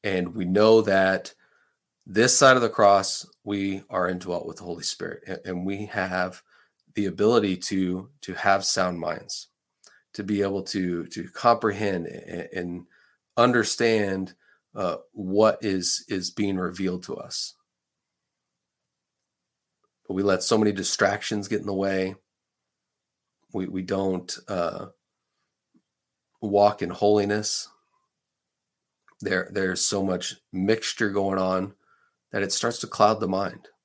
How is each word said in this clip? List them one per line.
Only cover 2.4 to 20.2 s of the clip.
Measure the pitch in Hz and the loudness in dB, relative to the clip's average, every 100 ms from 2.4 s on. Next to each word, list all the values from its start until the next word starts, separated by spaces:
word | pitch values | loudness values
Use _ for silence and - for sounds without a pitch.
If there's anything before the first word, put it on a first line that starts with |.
| 135 127 | 8 8
of | |
the | 117 | 4
cross, | - 104 101 95 - - _ | 4 6 6 4 -4 -8 _
we | - 101 98 98 - | -6 -4 -2 -6 -6
are | 95 90 | -2 -2
indwelt | 90 92 85 82 | -4 -6 -6 -6
with | - | -12
the | |
Holy | 87 85 | -12 -6
Spirit, | - - 90 85 - | -6 -6 -8 -12 -12
a-, | 92 98 | -12 -8
and | 90 92 | -6 -4
we | 101 104 | -6 -6
have | 104 92 92 90 - _ _ _ _ _ - | -4 -4 -2 -4 -6 _ _ _ _ _ -4
the | 101 | -4
ability | 87 107 120 104 92 | 2 4 4 2 -2
to, | - 98 92 92 98 _ | -2 0 0 -2 -8 _
to | - | -12
have | 90 98 98 95 | -2 2 2 2
sound | - 90 87 | 0 0 -2
minds, | 82 80 - - - _ _ _ - _ _ | -6 -8 -10 -12 -12 _ _ _ -20 _ _
to | - | -12
be | 98 101 | -4 -2
able | 98 98 | 0 -2
to, | 95 98 90 87 80 | -4 -2 -2 -4 -6
to | - 92 | -10 -12
comprehend | - 120 117 113 98 104 92 85 | 0 2 4 2 0 -2 -2 -6
a-, | - - 87 - 95 | -12 -12 -12 -10 -8
and | 87 87 87 _ _ _ _ - | -8 -10 -14 _ _ _ _ 2
understand, | 123 120 107 - 117 110 101 95 95 _ _ _ _ 110 | 4 4 2 0 2 2 0 -2 -6 _ _ _ _ -6
uh, | 92 - - | -4 -4 -10
what | 104 92 101 110 107 | -12 -2 4 4 4
is, | 107 95 87 - - | -2 -2 0 -2 -2
is | 98 90 | -6 -4
being | - 101 95 | -4 -2 -2
revealed | 90 90 95 90 | -4 -4 -4 -4
to | - - | -8 -12
us. | - - - - _ _ _ _ _ _ _ _ _ _ _ _ _ _ _ _ _ _ _ _ _ _ _ _ - | -8 -8 -8 -12 _ _ _ _ _ _ _ _ _ _ _ _ _ _ _ _ _ _ _ _ _ _ _ _ -8
But | |
we | 92 | -2